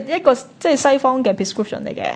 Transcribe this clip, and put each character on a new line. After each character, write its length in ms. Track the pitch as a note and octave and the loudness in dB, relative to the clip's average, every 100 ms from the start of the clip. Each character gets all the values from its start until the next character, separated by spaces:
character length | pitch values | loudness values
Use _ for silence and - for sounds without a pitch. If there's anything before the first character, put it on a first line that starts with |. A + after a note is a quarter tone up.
| A3 | 4
係 100 | F4 | 0
一 20 | |
個， 120 | F#4 B3 | 2 2
即 340 | - - E4+ | -2 -4 0
係 60 | C#4 | 2
西 220 | C#4+ C4+ | 4 4
方 260 | C4 C4 | 2 2
嘅 100 | B3 F#3+ | 0 0
prescription 480 | F#3+ - G#3 - | -2 -4 -6 -6
嚟 100 | - | -8
嘅。 100 | - - | -6 -6